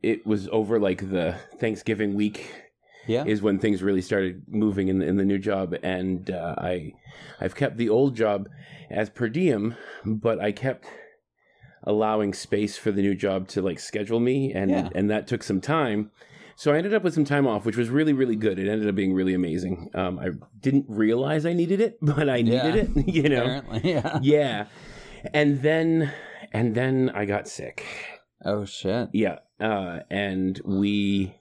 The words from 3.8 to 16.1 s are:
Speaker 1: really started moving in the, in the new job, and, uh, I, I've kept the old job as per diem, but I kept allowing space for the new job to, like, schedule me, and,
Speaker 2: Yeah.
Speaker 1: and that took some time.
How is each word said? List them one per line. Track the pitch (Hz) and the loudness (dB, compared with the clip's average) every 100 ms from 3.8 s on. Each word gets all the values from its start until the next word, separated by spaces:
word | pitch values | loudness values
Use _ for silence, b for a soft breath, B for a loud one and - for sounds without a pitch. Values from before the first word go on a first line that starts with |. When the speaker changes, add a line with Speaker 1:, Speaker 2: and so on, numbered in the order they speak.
Speaker 1:
really | 95 95 | 0 0
started | 90 104 92 90 - | 0 -2 -2 -6 -6
moving | 107 107 98 95 | 0 0 2 0
in | 95 | 2
the, | 80 | 2
in | 98 | 2
the | 98 | 2
new | 98 | 0
job, | 101 98 90 85 | 0 -2 -2 -4
and, | 92 92 95 92 98 | -4 -4 -2 -4 -4
uh, | 90 85 - | -6 -6 -6
I, | 90 90 78 - B B B B | -4 -4 -8 -16 B B B B
I've | 92 | -8
kept | - 139 110 | -2 -4 0
the | 117 | 2
old | 113 139 113 | 4 2 2
job | 110 101 101 B B B B | 2 2 -4 B B B B
as | - 107 | -4 -4
per | - 120 | -2 -2
diem, | 139 180 110 110 120 B B - | 2 2 2 -2 -6 B B -4
but | 110 113 101 | 0 0 0
I | 104 | -2
kept | 104 131 - - B B B _ _ b b b b | -2 -4 -6 -12 B B B _ _ b b b b
allowing | - 107 107 107 101 | 0 2 2 2 0
space | 95 - 104 104 - | -4 -2 0 0 -2
for | 110 | -2
the | 98 | 2
new | 98 | 2
job | 95 101 95 92 | 2 0 -2 -2
to, | 104 | -2
like, | 92 82 | -2 -4
schedule | - 104 101 117 | -8 -6 -2 0
me, | 120 135 135 | 2 2 0
and, | 92 95 | 0 0
Speaker 2:
Yeah. | - - | 0 0
Speaker 1:
and | - 104 | 0 0
that | 107 - | 0 -2
took | 113 | -6
some | - 98 | -2 -2
time. | - 160 131 104 107 | 0 0 0 -2 -4